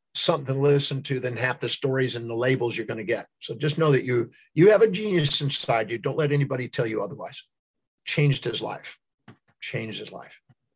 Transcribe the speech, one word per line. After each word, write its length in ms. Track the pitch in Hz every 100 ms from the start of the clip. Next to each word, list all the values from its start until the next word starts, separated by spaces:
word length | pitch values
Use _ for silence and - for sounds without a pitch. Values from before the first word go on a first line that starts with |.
| _ -
something 360 | - 160 131
to 60 | 135
listen 420 | 143 143 143 135
to 180 | - 131
than 160 | 123 117
half 240 | 127 123
the 80 | 123
stories 480 | - 135 131 127 123
and 140 | 117
the 40 |
labels 400 | 117 127 131 120
you're 120 | 113 110
gonna 180 | 110
get. 220 | 98 101 - _
So 140 | -
just 220 | 123 151 147
know 160 | 156
that 120 | 131
you, 260 | 127 123 117 _ _
you 160 | 151 190
have 100 | 208
a 80 | 214
genius 540 | 190 214 180 147 -
inside 480 | 143 - - 117 107
you. 80 | 117
Don't 180 | 139 139
let 160 | 147
anybody 360 | 143 135 131 120
tell 180 | - 117
you 160 | 107
otherwise. 400 | 101 90 90 - - _ _ _ _ _ -
Changed 380 | - 147 127
his 180 | 120 110
life. 340 | 113 - - - _ _ - - _ _
Changed 380 | - 110 110 101
his 140 | 107
life. 280 | 92 - - _ _ _